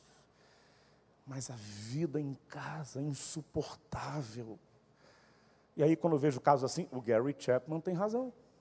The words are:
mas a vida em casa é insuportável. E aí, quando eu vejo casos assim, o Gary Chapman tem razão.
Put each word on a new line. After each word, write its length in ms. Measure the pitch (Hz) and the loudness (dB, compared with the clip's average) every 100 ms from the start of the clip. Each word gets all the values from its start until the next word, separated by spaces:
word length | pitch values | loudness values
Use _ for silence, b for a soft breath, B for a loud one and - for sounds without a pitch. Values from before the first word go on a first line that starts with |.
| - - _ b b b b b b b b _ - | -20 -20 _ b b b b b b b b _ -12
mas 240 | 131 123 | -10 -8
a 60 | 120 | -10
vida 640 | 104 104 110 139 170 151 | -12 -12 -6 -2 0 -2
em 140 | 143 131 - | -4 -6 -12
casa 500 | 143 135 156 139 135 | -10 -8 -8 -8 -4
é 40 | |
insuportável. 1600 | 147 135 - 160 151 156 - - - - 131 147 117 117 113 101 _ _ _ b b b b b b b b - | -4 -4 -6 -8 -4 -4 -4 -8 -8 -6 -4 -6 -6 -8 -10 -12 _ _ _ b b b b b b b b 4
E 60 | |
aí, 120 | 151 160 | 4 6
quando 180 | 170 | 4
eu 60 | 151 | 4
vejo 220 | 151 127 | 2 4
casos 280 | - 143 127 | 6 6 4
assim, 200 | - - | -2 -4
o 80 | 127 | -4
Gary 340 | 117 110 131 139 | 4 4 4 -2
Chapman 400 | - 127 156 160 | 2 2 2 -4
tem 140 | 170 | -2
razão. 400 | 175 214 233 262 - - _ | 0 0 -2 -4 -10 -20 _